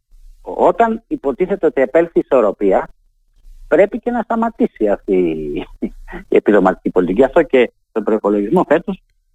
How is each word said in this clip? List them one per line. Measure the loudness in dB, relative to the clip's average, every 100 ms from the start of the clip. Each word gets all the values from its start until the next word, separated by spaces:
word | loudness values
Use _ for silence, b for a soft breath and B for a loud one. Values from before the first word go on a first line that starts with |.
| _ -20 -20 -20
όταν | -12 0 0 2 0 -2 -8
υποτίθεται | -8 -4 -4 -4 -2 -2
ότι | 0
επέλθει | 0 0 0 0
ισορροπία, | 0 2 0 0 0 0 -2 _ _ _ _ _ -20 -18 0
πρέπει | 2 2 0
και | -6
να | -4
σταματήσει | -4 -2 -2 -2 -4 -2 -2
αυτή | -2 -2 0 0 -2 -6 -8 -10 -10 -12 -12 -16 B B
η | 0
επιδοματική | 2 2 2 0 -2
πολιτική. | -2 0 2
Γι' |
αυτό | 2 2
και | 2 2 0 _ _
στον | -6
προϋπολογισμό | -2 -2 0 0 0 0 2
φέτος, | 0 -2 -10 _ _ _